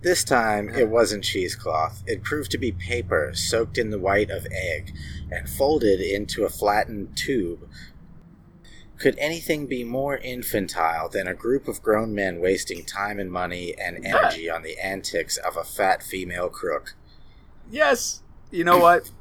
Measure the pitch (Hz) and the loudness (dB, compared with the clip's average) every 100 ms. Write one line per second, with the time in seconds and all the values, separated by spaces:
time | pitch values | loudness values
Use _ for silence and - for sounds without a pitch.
0 | 170 175 - 131 113 104 104 - 113 117 | 2 2 4 4 4 0 0 2 4 6
1 | 104 104 - 98 87 - 90 78 80 - | 4 2 -2 -2 -2 -2 -2 0 0 -4
2 | - 101 - 147 139 143 123 90 - 120 | -6 -6 -4 -4 -2 -2 -2 -4 -4 -4
3 | 107 90 69 - - 113 113 127 110 104 | 0 0 0 -2 0 0 0 0 -2 0
4 | 92 101 104 95 - 98 90 76 - - | 2 4 2 -2 -6 -6 -4 -4 -6 -12
5 | - - - 87 - - 139 151 113 95 | -10 -10 -8 -8 -8 0 2 4 4 4
6 | 90 98 101 - 98 - 104 104 - 107 | 2 -2 -2 -2 -2 2 2 2 0 -6
7 | 90 - - 131 87 85 - - - - | -8 -6 0 0 0 -6 -12 -18 -18 -18
8 | - - - - - - - - - - | -20 -20 -20 -20 -20 -20 -20 -20 -18 0
9 | 135 - 147 165 - 151 135 127 117 127 | 0 2 -4 -2 -2 -2 -2 -6 -4 -2
10 | 139 139 123 123 113 110 92 - 82 80 | -2 -4 -6 -6 -2 -2 -2 0 0 0
11 | 82 101 90 90 117 135 - - 113 107 | -2 -2 -2 -4 0 0 0 -4 2 2
12 | 113 101 95 87 92 95 - 87 82 101 | 2 0 -2 2 2 2 -2 -8 -8 -4
13 | 101 98 95 90 90 90 87 - 90 87 | -4 -4 -4 -2 -4 -4 -6 -6 -6 -6
14 | 95 - - 82 82 82 80 - 95 98 | 0 4 4 0 -4 -6 -6 -6 -4 -4
15 | - 90 78 - 90 85 - - 95 90 | -2 -4 -2 -4 -4 -4 -6 0 2 2
16 | - 95 87 87 90 - 90 76 - - | -2 -6 -6 -4 -4 -4 -4 -4 -6 -18
17 | - - - - - - - 247 294 247 | -20 -20 -20 -20 -20 -20 -10 2 4 4
18 | - - - - - 175 170 175 170 175 | 0 -8 -14 -20 -8 0 6 8 10 8
19 | - - | 2 -20